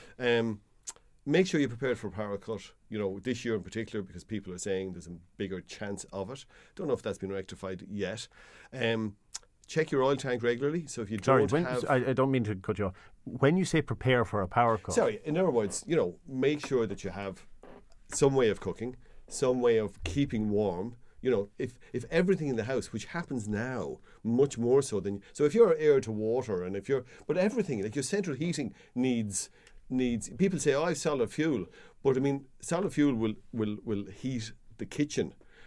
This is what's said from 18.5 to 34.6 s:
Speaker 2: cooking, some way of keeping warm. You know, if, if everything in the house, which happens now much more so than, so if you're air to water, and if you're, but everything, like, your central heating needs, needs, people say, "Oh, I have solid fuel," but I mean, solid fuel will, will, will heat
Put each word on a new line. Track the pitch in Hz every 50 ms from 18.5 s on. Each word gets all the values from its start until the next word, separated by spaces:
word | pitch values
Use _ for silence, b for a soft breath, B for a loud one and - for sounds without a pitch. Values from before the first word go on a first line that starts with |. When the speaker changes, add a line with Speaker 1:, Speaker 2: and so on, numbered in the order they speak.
| 95 -
Speaker 2:
cooking, | - 98 87 - 113 127 127 b b b b b b
some | - - - 139 127 127 127
way | 120 120 113
of | 110 107 95 - - -
keeping | - - 143 139 139 127 107 107 104
warm. | 101 104 107 95 85 90 101 120 117 - - - - -
You | - 127
know, | 120 98 101 - _
if, | - 139 113 - b b b
if | b 120 - -
everything | 165 170 180 196 190 - 156
in | 139 123
the | 110 101
house, | 123 135 113 - - -
which | 107 -
happens | - - 170 - - 135 120 101 104
now | 104 104 120 131 127 110 82 69 - - b b b b b
much | 110 117 127 143 139 -
more | 113 117 120 127 139
so | 135 - 107 98
than, | 90 101 101 98 b b b
so | - 147
if | 147 170
you're | 233 233 180 160
air | 156 156 147 139 131
to | 104 110
water, | 110 107 107 110 117 127 - 117 98 90 90
and | 92 98
if | 101 98
you're, | - 139 123 123 B B B B
but | - 156
everything, | 180 185 214 262 233 190 160 127 101 95
like, | 113 113
your | 143 127
central | - 202 208 185 175 131
heating | 123 165 175 165 151 131 101 b b b b b
needs, | 123 131 131 120 117 107 101 95 - - - b b b b b b b -
needs, | 127 127 127 123 120 104 - - -
people | - 190 196 190 147
say, | - 147 131
"Oh, | 143 165
I | 180
have | 160
solid | - - 160 147 127 113 -
fuel," | - 151 156 160 139 98 87 B B B B B B B -
but | 135 131
I | 135
mean, | 139 143 139 139 - - - -
solid | - - 170 180 208 156 -
fuel | 151 147 143 127
will, | 110 110 110 107 - - -
will, | - 113 107 104 104 - -
will | 117 104 101 98
heat | 95 98 - - 131 131 113 107 117 - -